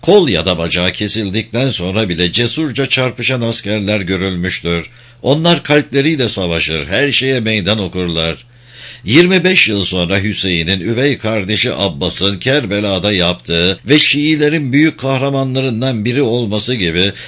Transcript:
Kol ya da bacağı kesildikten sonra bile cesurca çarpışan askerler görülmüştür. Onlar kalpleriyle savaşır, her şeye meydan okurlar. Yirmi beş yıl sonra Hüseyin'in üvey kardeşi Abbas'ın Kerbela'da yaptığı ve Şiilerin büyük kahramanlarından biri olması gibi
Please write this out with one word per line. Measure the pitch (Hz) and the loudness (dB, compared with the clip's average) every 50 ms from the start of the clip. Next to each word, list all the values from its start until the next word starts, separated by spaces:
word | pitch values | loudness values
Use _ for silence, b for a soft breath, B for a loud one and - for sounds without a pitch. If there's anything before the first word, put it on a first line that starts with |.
Kol | - - 190 208 180 139 | 4 6 6 6 6 4
ya | 98 80 82 | 2 0 0
da | 92 90 82 | 0 0 -2
bacağı | 82 85 82 90 87 92 90 | -2 -2 -2 0 0 -2 -2
kesildikten | - 104 104 - 110 110 98 95 110 107 - - 117 131 135 | -2 -2 -2 -2 -2 -2 -2 -4 -4 -6 -4 -4 -2 -2 0
sonra | 113 - 90 90 95 107 113 98 | -2 -2 -4 -2 0 0 0 -2
bile | 87 80 90 87 85 | 0 0 0 0 0
cesurca | - 120 117 - 151 160 151 117 113 139 127 | 0 -2 0 -2 -2 -4 -4 -2 -2 -2 0
çarpışan | - - 127 127 123 - 120 113 131 127 | 0 0 0 -2 -2 -2 -2 -2 -2 0
askerler | 117 113 113 - - 98 104 107 101 95 104 104 | -2 -2 -2 -2 -2 -2 -4 -2 0 0 0 -2
görülmüştür. | 98 85 95 90 90 98 92 87 87 90 85 - - 85 85 85 82 - B B B B B B B | 0 -2 -2 0 0 -2 -2 -2 -2 -2 -4 -2 -2 -2 -2 -2 -4 -8 B B B B B B B
Onlar | 120 135 156 160 170 170 143 - | 0 0 2 4 2 2 2 2
kalpleriyle | - 151 151 147 - - 139 139 151 165 147 127 110 | 2 2 2 2 2 0 0 2 2 0 0 0 0
savaşır, | - - 92 87 85 82 80 76 80 80 71 | 0 -2 -2 0 0 -2 -2 -2 -2 -4 -4
her | 71 92 110 139 143 131 | -2 -2 0 0 0 0
şeye | - 127 135 135 127 | 0 0 0 0 0
meydan | 113 110 110 107 95 90 107 110 | 0 0 0 0 0 0 0 0
okurlar. | 101 90 90 92 90 87 82 82 80 82 80 - - B B B B B B B B B B B B | -2 -4 -2 -2 -2 -2 -2 -2 -2 -2 -4 -6 -12 B B B B B B B B B B B B
Yirmi | 87 113 147 175 180 185 185 160 | 2 4 4 4 6 4 2 2
beş | 180 185 - - - | 2 2 2 2 2
yıl | 107 101 95 | 0 0 0
sonra | - 92 92 87 85 95 101 | 0 0 0 0 0 0 0
Hüseyin'in | 101 107 98 - - 95 90 85 82 82 98 95 | 0 0 -2 -2 0 0 0 0 2 0 0 -2
üvey | 85 101 117 110 131 143 127 - | 0 -2 -2 0 0 0 0 0
kardeşi | - 110 113 110 95 92 107 101 - 123 87 | -2 -2 -2 -2 -2 -2 -2 0 0 -2 0
Abbas'ın | 65 98 98 80 69 82 87 - - 92 98 101 90 | 0 -2 -2 -2 -2 -4 -2 0 0 0 0 0 0
Kerbela'da | 87 123 135 147 127 104 101 101 104 101 95 92 87 104 104 | 0 0 0 0 0 0 -2 -2 0 0 -2 0 0 0 2
yaptığı | 107 107 87 90 87 - - 85 85 87 92 98 - - | 2 2 2 0 -2 -4 -2 0 2 2 2 0 -2 0
ve | 95 139 156 | 2 4 4
Şiilerin | - - - 143 147 151 156 147 151 147 151 165 147 131 123 | 4 2 2 0 2 0 2 2 2 0 0 0 -2 0 2
büyük | 143 156 160 143 - | 2 2 2 0 -2
kahramanlarından | 131 135 135 131 131 139 139 135 135 135 127 131 131 135 117 107 123 135 131 110 104 | -4 -2 0 0 0 0 0 0 -2 -2 -2 -2 -2 -2 -2 -2 -2 -2 -2 -2 -2
biri | 120 117 135 143 | 0 0 2 2
olması | 113 113 123 120 107 101 104 - 113 127 | 2 2 0 0 0 -2 -2 -2 -2 -2
gibi | 120 95 85 82 87 92 101 98 B B | 0 0 0 2 2 0 0 -2 B B